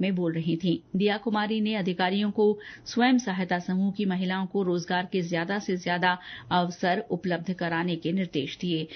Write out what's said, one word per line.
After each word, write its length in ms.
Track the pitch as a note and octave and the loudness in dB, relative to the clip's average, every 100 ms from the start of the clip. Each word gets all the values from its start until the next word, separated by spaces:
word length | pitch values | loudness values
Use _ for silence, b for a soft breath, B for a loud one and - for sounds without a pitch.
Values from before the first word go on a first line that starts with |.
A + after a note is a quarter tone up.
में 140 | F#3 | 0
बोल 180 | F3+ F3 | 0 0
रही 240 | E3 D#3+ E3 | 0 0 0
थीं। 420 | F#3 E3 - F#3 | 0 0 -2 0
दिया 180 | G#3 G#3 | 0 0
कुमारी 440 | A3+ G#3+ G#3 A3 | -2 -2 0 0
ने 140 | G#3+ | 0
अधिकारियों 560 | A3 F3 F3+ F#3 G3 G#3 | 0 -2 0 0 2 0
को 280 | G3+ G#3 G#3 B B - | 2 2 2 B B -6
स्वयं 320 | - A#3+ B3+ | 2 4 4
सहायता 400 | A#3 F#3 F3+ F3+ | 2 -2 0 -2
समूह 340 | F3+ F#3 G3 | 0 0 0
की 120 | F#3+ | 0
महिलाओं 420 | G3+ F#3 F#3 F#3 F#3 | 0 0 0 -2 -2
को 160 | G3+ | 0
रोजगार 460 | F#3 F3 E3+ F3+ F#3+ | 0 0 0 -2 0
के 100 | F#3+ | -2
ज्यादा 360 | E3+ E3+ E3+ G3+ | 0 0 -2 -2
से 180 | G3+ F3+ | -2 -4
ज्यादा 420 | F3 F3 F3+ F3+ B B B | -2 0 2 0 B B B
अवसर 540 | F3+ F3 F3+ F#3 F#3 - | 2 2 0 0 0 0
उपलब्ध 420 | F3+ F#3 E3 E3 | -4 -2 -2 -2
कराने 440 | F3 E3+ E3 F3 E3 | -4 -2 0 0 -2
के 160 | D3+ | 0
निर्देश 460 | F#3 F3+ D3+ C#3 - | 0 0 -2 -4 -4
दिए। 280 | F3+ E3 D#3+ | -2 -2 -4